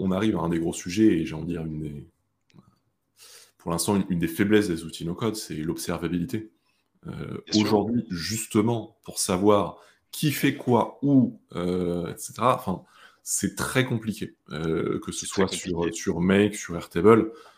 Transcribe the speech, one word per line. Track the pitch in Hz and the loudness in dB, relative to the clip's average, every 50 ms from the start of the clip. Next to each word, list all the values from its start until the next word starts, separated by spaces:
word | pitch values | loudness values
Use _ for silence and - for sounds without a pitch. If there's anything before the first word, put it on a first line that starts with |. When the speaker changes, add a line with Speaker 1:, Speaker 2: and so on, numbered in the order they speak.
| 95 95 | -2 0
Speaker 1:
on | |
arrive | 92 95 110 110 98 85 | 0 2 2 2 0 0
à | |
un | 82 85 | 0 0
des | 85 82 | 0 0
gros | 82 85 - | -2 -2 -4
sujets, | - - 90 85 104 110 110 | -6 -8 -4 2 4 6 6
et | 90 82 80 | 6 4 0
j'ai | 73 78 | -4 -6
envie | 78 80 82 | -8 -6 -6
de | |
dire | 87 85 80 | -6 -6 -6
une | 80 78 78 | -6 -6 -8
des... | 76 73 73 - - - _ _ _ _ _ _ _ _ _ - - _ _ _ _ _ _ _ _ _ _ _ - - - - - _ _ _ | -8 -8 -10 -12 -14 -18 _ _ _ _ _ _ _ _ _ -20 -20 _ _ _ _ _ _ _ _ _ _ _ -20 -20 -20 -20 -20 _ _ _
pour | - 90 | -6 -4
l'instant, | 85 85 - 110 101 | -4 -2 0 2 2
une, | 98 90 - | 2 0 0
une | 90 82 | -2 -2
des | 85 82 | -2 -2
faiblesses | - - 98 98 107 104 101 87 | 0 0 2 4 4 4 4 2
des | 82 82 82 | -2 -4 -6
outils | 78 - - 78 | -10 -12 -10 -8
no-code, | 85 87 - 120 107 82 | -8 -6 -4 -2 -4 -4
c'est | - - - 82 | -4 -8 -8 -8
l'observabilité. | 76 76 82 80 - - - 87 80 85 80 90 87 85 - - 107 107 - _ _ _ _ _ _ _ _ _ _ - - | -6 -4 -4 -4 -4 -4 -6 -4 -4 -2 -2 -2 -2 -2 -4 -4 -6 -8 -10 _ _ _ _ _ _ _ _ _ _ -14 -14
Euh, | - - - - - - - | -12 -10 -10 -10 -10 -12 -6
Speaker 2:
Bien | - 104 | -2 0
sûr. | 107 | 2
Speaker 1:
aujourd'hui, | 104 104 107 101 101 110 120 120 113 - | 2 4 4 2 2 2 0 -2 -2 -2
justement, | 92 85 80 90 107 113 - - - 110 104 120 117 113 101 - - _ _ | -4 -6 -6 -4 -6 -6 -4 0 2 2 2 2 0 -2 -6 -10 -16 _ _
pour | - - - | -10 -6 -4
savoir | - - 95 90 98 104 104 101 90 82 - - - - _ _ _ _ | -2 0 0 4 6 6 6 6 4 0 -6 -12 -20 -20 _ _ _ _
qui | - - 160 147 | -8 -2 -2 -2
fait | 127 - - 139 - | 0 2 0 0 0
quoi, | - - 127 120 110 - - - - | 0 2 2 4 4 4 2 -2 -2
où, | - 143 139 131 117 - - - _ - - | 2 4 6 6 6 4 2 -6 _ -12 -8
euh, | 87 87 90 92 90 90 87 87 87 85 - - | -4 -2 -2 0 0 0 -2 -2 -2 -4 -6 -8
et | - | -10
cetera, | - - - - 104 127 - | -12 -12 -6 0 2 2 2
enfin, | - - 95 90 - - _ _ - - - _ _ - | 2 0 -4 -4 -4 -6 _ _ -20 -20 -20 _ _ -10
c'est | - - - - 95 - | -6 -4 -2 -2 -4 -4
très | - - - - 131 127 | -4 -6 -2 0 0 0
compliqué, | - 127 107 - 110 95 - 95 - - _ _ - | 0 -2 -4 -4 -6 -6 -6 -8 -12 -12 _ _ -12
euh, | 67 76 82 82 78 - - - - - | -8 -4 -2 -2 0 0 0 -2 -2 -4
que | - - | -6 -8
ce | 85 - - | -8 -8 -8
Speaker 2:
C'est | - | -4
très | - 98 95 90 | -2 0 0 0
Speaker 1:
soit | - - | 0 -4
sur, | - 92 85 82 | -6 -6 -4 -2
Speaker 2:
compliqué. | 85 85 85 - | -2 -4 -4 -4
Speaker 1:
sur | - 98 - 85 | -4 -4 -2 0
Make, | 87 92 95 101 104 101 101 | 2 4 6 6 4 4 2
sur | - - - 85 | -4 -10 -8 -8
Airtable. | 82 - - - 87 87 107 113 110 95 - - - - - - | -8 -8 -6 -2 4 6 8 8 8 6 2 -2 -10 -18 -20 -20